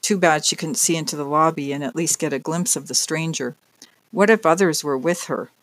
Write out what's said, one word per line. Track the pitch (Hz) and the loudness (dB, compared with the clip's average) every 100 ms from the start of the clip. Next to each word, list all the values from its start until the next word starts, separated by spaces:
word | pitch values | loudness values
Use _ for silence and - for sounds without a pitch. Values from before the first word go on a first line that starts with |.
Too | - 202 | 0 2
bad | 175 156 | 4 4
she | - | 0
couldn't | - 160 | -4 -4
see | 143 - 165 | -2 0 0
into | 151 151 | -2 -6
the | |
lobby | 143 151 160 160 139 | -2 2 2 2 -6
and | 139 | -4
at | 143 143 | -6 -4
least | 165 - | -2 -2
get | 156 | -2
a | 131 | -4
glimpse | 143 165 180 - | -4 -4 -2 -4
of | 143 | -2
the | |
stranger. | - - 156 160 156 123 123 _ _ - _ _ | -4 -2 -4 -4 -4 -6 -8 _ _ -20 _ _
What | 220 202 | 2 4
if | 220 | 6
others | 165 170 190 151 | 4 4 4 2
were | 147 135 | -2 -2
with | 147 175 - | 0 -2 -2
her? | 123 - _ | -6 -6 _